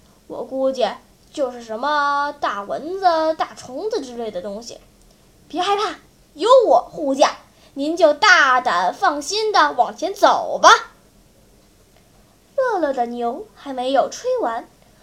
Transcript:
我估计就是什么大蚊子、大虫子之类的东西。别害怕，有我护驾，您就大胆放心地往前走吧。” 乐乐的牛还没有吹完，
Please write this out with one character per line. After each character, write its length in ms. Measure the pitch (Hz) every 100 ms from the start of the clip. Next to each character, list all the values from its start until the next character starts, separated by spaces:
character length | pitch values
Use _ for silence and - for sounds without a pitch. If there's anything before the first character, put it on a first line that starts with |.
| _ _ -
我 180 | - 170
估 260 | 262 269
计 160 | 247 214 - _ _ _
就 180 | - 262
是 100 | 247
什 160 | 233 214
么 560 | 277 302 285 285 285 285
大 240 | 330 202
蚊 340 | 202 143 285 381
子、 360 | 370 320 320
大 200 | 320 359
虫 360 | - - 262 415
子 100 | 440
之 160 | 262 240
类 160 | 226
的 100 | 180
东 220 | 180 202
西。 160 | 233 - _ _ _ _ _ _ _
别 120 | 311
害 140 | 370 403
怕， 200 | 415 302 _ _ _ 302
有 140 | 392 523 403
我 220 | 311 -
护 240 | - 285
驾， 260 | 277 - - - _ -
您 240 | 277 285 339
就 160 | 330
大 480 | 294 427 349 277 254
胆 320 | 240 175 185
放 280 | 269 381 294
心 300 | 285 415 440
地 220 | 392 294
往 240 | 269 190 214
前 160 | 330
走 440 | 403 302 170 95 170
吧。” 120 | 302 453 - _ _ _ _ _ _ _ _ _ _ _ _ _ _ _ _ -
乐 240 | 508 403
乐 140 | 294
的 140 | 262 240
牛 380 | 240 233 277 427 -
还 180 | 277
没 180 | 262 247
有 160 | 269 -
吹 300 | - 494 508
完， 300 | 285 226 330 _ _ _